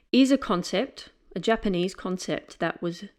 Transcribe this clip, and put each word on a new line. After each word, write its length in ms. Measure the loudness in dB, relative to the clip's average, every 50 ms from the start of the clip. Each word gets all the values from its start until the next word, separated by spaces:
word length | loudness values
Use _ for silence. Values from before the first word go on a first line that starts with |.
| _ 2
is 200 | 6 6 6 6
a 60 | 6
concept, 720 | 2 2 0 -2 -2 -2 -2 -2 -2 -2 -2 -8 -18 -20 -20 _ _ _ _ -10
a 40 | -4
Japanese 540 | 0 0 0 2 2 0 0 0 0 -2 -4
concept 640 | -6 -6 -6 -6 -4 -4 -4 -6 -6 -6 -12 -8 -4
that 220 | -4 -4 -4 -4
was 220 | -6 -6 -6 -6 -12 -16 _